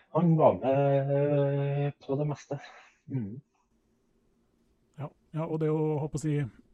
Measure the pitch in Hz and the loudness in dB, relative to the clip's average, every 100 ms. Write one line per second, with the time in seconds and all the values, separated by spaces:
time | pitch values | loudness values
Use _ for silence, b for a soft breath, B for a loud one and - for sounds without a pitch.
0 | B - 180 160 135 98 123 139 143 139 | B 2 4 6 4 4 2 2 4 2
1 | 139 139 143 143 139 139 139 143 143 - | 2 2 2 2 2 0 -2 -2 -2 -4
2 | - 135 151 143 - 139 B B B B | -4 -2 -2 -4 -8 -12 B B B B
3 | - 135 101 123 - _ _ _ _ _ | -8 -6 -6 -10 -18 _ _ _ _ _
4 | _ _ _ _ _ _ _ _ _ - | _ _ _ _ _ _ _ _ _ -14
5 | 139 - _ 156 165 160 156 156 156 151 | -14 -16 _ -8 -4 -2 0 0 0 -2
6 | 151 151 156 147 131 - _ | -4 -4 -2 -2 -2 -8 _